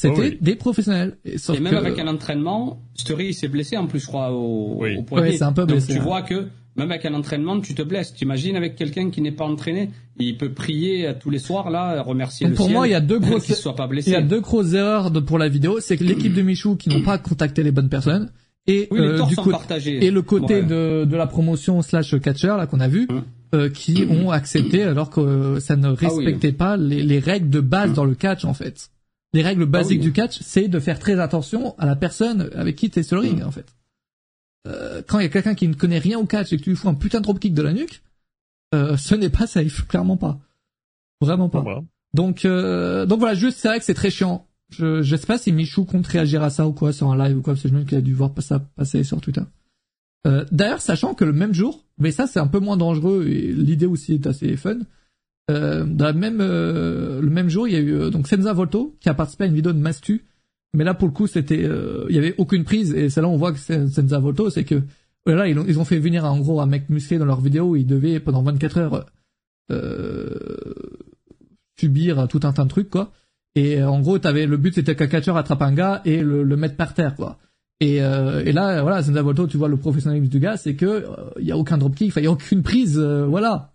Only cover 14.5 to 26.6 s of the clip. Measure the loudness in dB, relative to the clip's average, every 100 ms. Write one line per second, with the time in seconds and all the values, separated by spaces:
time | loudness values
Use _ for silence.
14.5 | 2 2 2 2 2 2 0 2 2 2
15.5 | 2 2 0 0 0 2 2 2 2 2
16.5 | 2 0 0 2 2 2 0 -2 -2 0
17.5 | 2 2 2 2 0 0 0 -2 -10 _
18.5 | _ 0 0 2 2 2 2 2 2 2
19.5 | 0 -2 -6 -2 2 4 4 2 0 2
20.5 | 2 2 0 0 0 0 0 -2 0 0
21.5 | 0 0 0 2 0 2 0 0 0 0
22.5 | 0 0 0 2 2 0 -4 -6 -16 -2
23.5 | 0 0 -2 -2 0 2 2 2 0 0
24.5 | -2 2 2 2 0 0 0 2 2 0
25.5 | -2 0 2 2 2 0 2 0 2 0
26.5 | 2